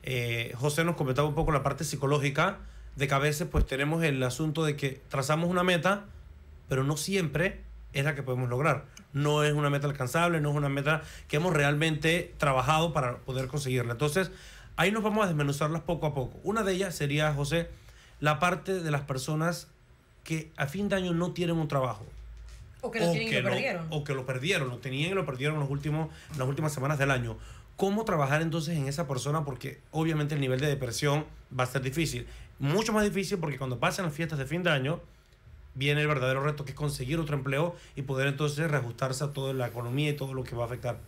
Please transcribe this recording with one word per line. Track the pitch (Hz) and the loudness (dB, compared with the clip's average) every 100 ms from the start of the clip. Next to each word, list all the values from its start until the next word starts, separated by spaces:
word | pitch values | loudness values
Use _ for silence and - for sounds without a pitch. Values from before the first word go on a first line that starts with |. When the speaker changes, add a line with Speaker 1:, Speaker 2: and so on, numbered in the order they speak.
Speaker 1:
Eh, | - 127 120 117 117 120 | -4 -4 -2 -4 -4 -2
José | 147 147 | -2 0
nos | 165 170 | 0 0
comentaba | 139 127 151 | 0 2 2
un | |
poco | 147 165 | 2 2
la | 143 | 2
parte | 135 - 160 | 0 -2 -4
psicológica, | - 139 143 139 143 175 196 - - - 143 | -2 0 2 2 2 0 0 -14 -16 -16 -4
de | 143 | 0
que | |
a | 139 | 2
veces, | 147 147 170 | 2 0 0
pues, | - - | 2 8
tenemos | 135 147 165 | 8 8 6
el | 165 135 | 6 6
asunto | 127 123 156 151 156 | 4 4 2 4 4
de | 143 | 4
que | 139 131 - | 0 -2 -2
trazamos | - 135 156 175 | 0 4 4 4
una | 180 | 4
meta, | 180 175 180 202 - - - - - - - | 6 6 4 2 0 -18 -20 -20 -20 -20 -2
pero | 131 | 0
no | 135 151 | 2 0
siempre | - 196 160 147 190 - - - - | 0 0 0 0 0 -2 -16 -18 -6
es | 143 | -2
la | 143 139 | 0 -2
que | |
podemos | 127 127 127 | -2 -2 0
lograr. | 123 156 139 - - - | 2 2 0 -4 -20 -6
No | 139 147 151 151 | 0 2 4 4
es | |
una | 147 143 | 4 2
meta | 143 147 | 2 -2
alcanzable, | 143 127 165 170 165 | -2 0 2 2 2
no | 147 | 2
es | 147 | 0
una | 143 | 0
meta | 139 143 156 - - - | 0 0 0 -2 -16 -2
que | 147 | 0
hemos | 180 | 2
realmente | 151 143 147 160 151 160 175 170 - | 4 4 4 2 2 2 2 -2 -2
trabajado | 147 131 127 156 170 | 2 2 4 4 2
para | 151 123 120 | 0 -2 -4
poder | - 127 131 | -6 -4 -4
conseguirla. | 147 139 127 120 | -4 0 0 0
Entonces, | 113 151 160 185 - - - - - | 0 0 2 -2 -6 -18 -20 -14 0
ahí | 175 | 2
nos | 220 | 2
vamos | 208 214 | 0 2
a | 196 | 2
desmenuzarlas | 151 143 139 151 165 | 2 0 0 0 -2
poco | 165 165 156 | -2 -2 0
a | |
poco. | 139 120 - | -2 -4 -6
Una | 180 220 | -2 0
de | 196 | 2
ellas | 185 196 | 0 -2
sería, | - 143 147 151 | -2 0 2 2
José, | 143 143 170 170 - - - - - | 0 0 0 -2 -10 -20 -20 -20 -2
la | 147 151 | 0 4
parte | 175 180 - 190 | 2 2 -2 -2
de | 160 | 0
las | 143 | -2
personas | 143 131 131 156 165 175 - - - - _ - - | -2 -4 -2 0 0 -2 -10 -20 -20 -20 _ -20 -6
que | 160 156 - | -6 -6 -6
a | 143 | -4
fin | 185 202 | -2 0
de | 190 | 0
año | 185 | 0
no | 170 175 | 0 -2
tienen | 165 170 165 | -2 0 0
un | 151 | 0
trabajo. | 143 127 107 - - - - - - - - | 0 -2 -4 -12 -16 -16 -16 -18 -18 -20 -10
Speaker 2:
O | 247 | -8
que | - | 0
lo | 170 | 2
Speaker 1:
O | |
Speaker 2:
tienen | 165 226 | 2 0
y | |
Speaker 1:
que | - | 0
Speaker 2:
lo | 123 | 0
Speaker 1:
lo, | 123 | 0
Speaker 2:
perdieron. | - 175 165 | -2 -4 -4
Speaker 1:
o | 156 | -6
que | 143 | -4
lo | 135 - | -4 -4
perdieron, | 127 156 185 131 | -4 0 0 -2
lo | 120 | -6
tenían | 135 131 160 | -6 -4 -2
y | |
lo | 196 147 | -2 -2
perdieron | 127 143 156 | -2 -2 -2
en | |
los | 139 | -2
últimos, | 143 151 151 156 - - | -2 -2 -2 -4 -8 -12
en | 151 | -4
las | 131 | -2
últimas | 139 156 | 0 -2
semanas | 147 139 147 | -2 -2 2
del | 139 | 2
año. | 131 117 110 - - - - | 2 -2 -8 -14 -18 -20 -2
¿Cómo | 196 202 | 0 0
trabajar | 220 170 135 151 | 0 0 2 2
entonces | 165 165 156 165 | 2 -2 -2 -2
en | 135 | -2
esa | 143 147 | -2 -4
persona? | 131 139 156 139 | -2 -2 -2 -2
Porque | 127 139 - - | -6 -10 -12 -8
obviamente | 151 160 156 147 156 | -2 0 0 0 0
el | |
nivel | 131 127 | 0 0
de | 147 | 0
depresión | 135 123 110 147 120 107 - - 131 | 0 -2 0 2 2 -2 -14 -10 -4
va | |
a | 127 | -2
ser | 135 | -2
difícil. | 127 139 151 120 - - - - | -2 -2 -2 -4 -10 -16 -20 -6
Mucho | 139 180 220 | 0 0 2
más | 214 208 | 2 2
difícil | 180 180 196 | 0 -2 -4
porque | 151 127 | -4 -4
cuando | 131 120 | -6 -2
pasan | 165 180 | -2 0
las | 175 | -4
fiestas | 147 165 156 | -2 -4 -4
de | 131 | -4
fin | 165 | -2
de | 175 | 2
año, | 143 131 170 - - _ - - - - | 2 0 -4 -8 -20 _ -20 -20 -20 -16
viene | 131 139 147 | -2 0 2
el | 151 | 2
verdadero | 143 127 135 | 2 2 2
reto, | 147 147 147 | 0 -2 -8
que | |
es | - | -4
conseguir | 147 - 123 160 | -4 -2 -2 -2
otro | 151 147 | 0 -2
empleo | 127 135 170 175 - - | 0 0 0 -4 -14 -10
y | |
poder | 135 131 139 | -4 0 0
entonces | 139 151 143 160 | 0 -2 0 0
reajustarse | 147 117 117 131 131 | 0 -2 -4 -4 -2
a | 147 | -4
toda | 139 135 | -4 -4
la | 131 120 | -2 -4
economía | 117 120 131 151 | -4 -4 0 0
y | 147 | -2
todo | 135 | -4
lo | 131 | -6
que | 123 | -6
va | 117 | -4
a | 117 | -4
afectar. | 120 123 107 | -4 -6 -6